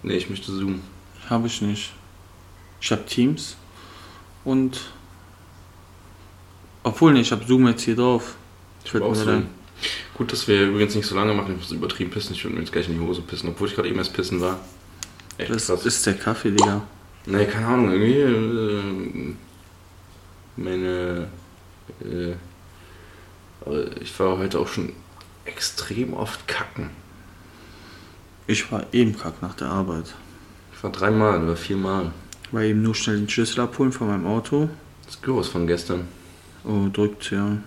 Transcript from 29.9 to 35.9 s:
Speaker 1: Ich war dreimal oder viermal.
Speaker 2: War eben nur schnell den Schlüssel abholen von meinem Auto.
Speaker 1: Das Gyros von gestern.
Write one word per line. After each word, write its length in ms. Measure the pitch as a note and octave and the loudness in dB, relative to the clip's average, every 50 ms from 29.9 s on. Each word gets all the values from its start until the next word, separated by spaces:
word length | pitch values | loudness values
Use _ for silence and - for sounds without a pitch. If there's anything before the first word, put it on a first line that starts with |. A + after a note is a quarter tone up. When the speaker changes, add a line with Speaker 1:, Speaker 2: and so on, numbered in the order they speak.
| E2+ D#2+ E2 - - - - - - - - - - - - - - | -2 -4 -6 -8 -12 -18 -20 -20 -20 -20 -20 -20 -20 -20 -20 -20 -18
Speaker 1:
Ich 60 | - - | -8 -8
war 80 | G#2 | -8
dreimal 520 | - - F#2+ G#2 G#2+ A2 G#2+ G#2+ G2+ F2 E2 | -6 0 2 2 4 6 4 4 4 4 2
oder 140 | E2 E2+ E2 | 0 -2 -2
viermal. 540 | - - G2+ G2 F#2+ F#2+ F#2+ F#2+ F2+ E2 E2 - - - - - - - | -2 -4 -2 -2 0 0 0 0 -2 -4 -6 -10 -16 -20 -20 -20 -14 -6
Speaker 2:
War 100 | - A2+ G#2+ | -2 0 2
eben 180 | G#2+ G#2+ G#2+ | 2 4 4
nur 140 | G#2+ A2+ A2 | 2 2 0
schnell 220 | - - - G#2+ G#2 | 0 0 0 0 0
den 120 | G#2 G2+ | 0 -2
Schlüssel 300 | - - A2+ A2+ - - | 0 0 0 0 0 -2
abholen 320 | B2 A#2+ - - C#3 C3 | -2 -2 0 2 2 2
von 160 | B2+ - A#2 G#2+ | 2 0 -2 -2
meinem 180 | G2+ F#2+ E2 | 0 0 0
Auto. 440 | F2 G#2+ A2+ A2+ - D3 C#3+ D3+ D#3 D#3 - - - - - - | 0 0 -2 -2 0 0 0 0 0 -2 -8 -18 -20 -20 -20 -18
Speaker 1:
Das 160 | - - - | -18 -18 -8
Gyros 280 | - - C3 A#2 F2+ - | -4 -2 0 0 0 0
von 180 | - F#2 F2 E2 | -2 -2 2 2
gestern. 400 | E2+ E2+ - - | 2 0 0 -2